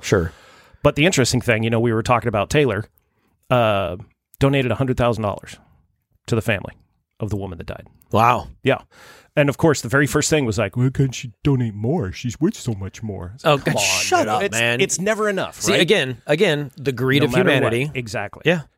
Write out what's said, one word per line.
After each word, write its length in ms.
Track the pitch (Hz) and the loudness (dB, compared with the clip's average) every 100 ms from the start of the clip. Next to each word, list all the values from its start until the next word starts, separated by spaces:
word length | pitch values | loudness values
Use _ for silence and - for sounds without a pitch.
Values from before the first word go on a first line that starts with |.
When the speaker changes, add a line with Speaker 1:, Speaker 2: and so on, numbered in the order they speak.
Speaker 1:
Sure. 300 | - 101 82 - - - _ _ | 0 2 0 -6 -20 -20 _ _
Speaker 2:
But 120 | 147 147 | 0 4
the 100 | 160 | 2
interesting 340 | 196 123 127 | 4 2 0
thing, 220 | - 110 | 0 0
you 60 | 113 | 2
know, 80 | 113 | 0
we 120 | 120 | 2
were 120 | 113 | 0
talking 240 | 110 120 117 | 2 0 0
about 220 | 107 101 | -2 0
Taylor, 340 | 147 139 98 - _ _ _ _ _ - | 2 2 0 -4 _ _ _ _ _ -2
uh, 480 | 127 113 101 90 92 107 _ _ - | 2 2 2 -2 -6 -14 _ _ 0
donated 320 | 139 139 127 | 2 2 0
a 40 | 107 | -2
hundred 220 | 135 127 | -2 0
thousand 260 | 120 107 | 0 0
dollars 340 | 107 - - - _ _ _ _ _ _ - | -2 -6 -10 -20 _ _ _ _ _ _ -4
to 80 | 113 | -2
the 60 | |
family 340 | - 101 - - _ _ _ - | 0 -4 -4 -16 _ _ _ -10
of 100 | 107 | -8
the 60 | 101 | -6
woman 200 | 95 87 | -8 -12
that 80 | - | -12
died. 200 | - - _ _ | -14 -16 _ _
Speaker 1:
Wow. 360 | 107 117 120 - - | 2 2 2 -4 -6
Speaker 2:
Yeah. 180 | 156 127 - - - - _ - | -2 -2 -4 -20 -20 -20 _ 0
And 140 | 143 | 0
of 80 | - | 2
course, 240 | 170 139 | 2 2
the 80 | 117 | 0
very 160 | 139 147 | 0 2
first 220 | - - | 0 0
thing 160 | 156 127 | 0 0
was 120 | 104 | 0
like, 180 | 101 123 | -2 0
"Why 120 | 127 | 0
can't 240 | 131 135 123 | 0 -2 -2
she 160 | 127 - | -12 -6
donate 300 | 131 127 117 | 0 0 0
more? 380 | 101 110 165 98 | -4 -4 -2 -4
She's 280 | 87 120 - | -6 -8 -2
worth 160 | 160 - | -2 -2
so 180 | - | -6
much 280 | 107 95 - | -6 -8 -10
more." 300 | 110 98 90 113 | -10 -10 -12 -4
It's 100 | 165 | 0
Speaker 1:
Oh, 100 | 143 | 0
Speaker 2:
like, 100 | - | 0
Speaker 1:
God, 60 | |
Speaker 2:
"Come 40 | 196 | -2
on, 60 | |
Speaker 1:
shut 360 | - - - 359 | 0 -2 0 0
Speaker 2:
dude." 60 | 262 | 2
Speaker 1:
up, 140 | 214 | 0
Speaker 2:
It's, 160 | 202 196 | 0 0
Speaker 1:
man. 220 | 117 120 | 0 2
Speaker 2:
it's 180 | - - | 0 0
never 300 | 190 214 214 | -2 0 0
enough, 300 | 190 117 - | -2 -4 -6
Speaker 1:
See, 100 | 208 | 0
Speaker 2:
right? 100 | 202 | 2
Speaker 1:
again, 400 | 175 185 131 123 - | 4 4 2 -4 0
again, 420 | 151 196 147 143 - | 2 4 2 -4 -6
the 160 | 139 | -6
greed 300 | 123 131 139 | -2 2 2
Speaker 2:
No 40 | 131 | 4
Speaker 1:
of 60 | |
Speaker 2:
matter 120 | 123 180 | 2 4
what. 240 | 139 120 | 4 2
Speaker 1:
humanity. 180 | 117 147 131 | 0 -2 -6
Speaker 2:
Exactly. 480 | 117 113 101 - 147 | -8 -8 -8 -4 0
Speaker 1:
Yeah. 160 | 175 135 | 0 -2